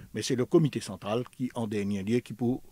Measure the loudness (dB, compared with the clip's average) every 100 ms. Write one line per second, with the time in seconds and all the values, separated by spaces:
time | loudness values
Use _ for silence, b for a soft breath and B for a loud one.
0 | b -6 -2 0 4 6 6 0 -8 -8
1 | -2 -2 -4 -6 -6 -4 -2 -2 -2 -2
2 | 0 0 0 -2 -2 -2 -6